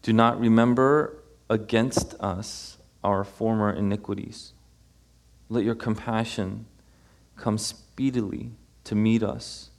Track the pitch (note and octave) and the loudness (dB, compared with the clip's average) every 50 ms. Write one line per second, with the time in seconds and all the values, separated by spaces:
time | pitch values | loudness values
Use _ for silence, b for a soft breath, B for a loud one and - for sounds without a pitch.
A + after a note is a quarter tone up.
0 | - - A2 A2 A2+ A#2 A#2 A2+ A#2 A2+ A2+ A2+ A#2 B2 B2 B2 C3 C3+ C#3+ D3+ | 0 2 4 6 6 4 4 2 4 4 6 6 6 6 4 4 4 4 4 4
1 | D3+ - - - - _ - _ _ _ A2+ A2 G#2 - - A2+ A#2 C3 - - | 2 -2 -6 -16 -20 _ -20 _ _ _ -2 -2 -2 0 0 2 2 2 0 -2
2 | - - - - - G2+ F2 F#2 G#2+ - - - - - - _ _ _ _ _ | -4 -4 -8 -6 -6 -4 -4 -4 -8 -10 -14 -16 -16 -18 -20 _ _ _ _ _
3 | - G2+ G2+ F#2+ G2+ G2+ - - A2+ A2 A2+ A2 G#2 G#2 G2+ - G2+ G2+ G2+ G#2 | -2 0 0 0 -2 -6 -6 -2 -2 0 2 2 2 0 0 0 -2 -2 -2 -4
4 | - - G2+ - - - A2 - - - _ _ _ _ _ _ _ _ _ _ | -4 -6 -8 -8 -8 -12 -14 -18 -20 -20 _ _ _ _ _ _ _ _ _ _
5 | _ _ _ _ _ _ _ _ _ _ A2 A#2 G2 A2+ A#2 A2+ - A#2+ A2 G2+ | _ _ _ _ _ _ _ _ _ _ -2 0 0 0 0 -2 -2 -4 -4 -4
6 | - - A2+ A2 A2+ A2+ - - G2+ F#2 G2 A2 A2+ - _ b b b b b | -2 -2 -2 -2 -2 -2 -4 -6 -6 -6 -6 -10 -12 -16 _ b b b b b
7 | b b b b b b b - - A#2 G#2+ G#2+ G#2+ - - - - _ _ - | b b b b b b b -6 -2 -2 -2 -2 -4 -8 -10 -12 -20 _ _ -4
8 | C3+ C3+ B2+ B2 A2 F#2+ - - A2 A#2+ A#2 - - _ _ _ _ - A2 G#2 | -4 -2 0 -2 -4 -4 -6 -8 -10 -12 -14 -16 -20 _ _ _ _ -4 0 2
9 | G#2+ A2 A2+ A2+ G#2+ G2+ - A#2+ - - - - - - _ | 4 4 4 4 2 0 -4 -6 -10 -14 -16 -16 -20 -20 _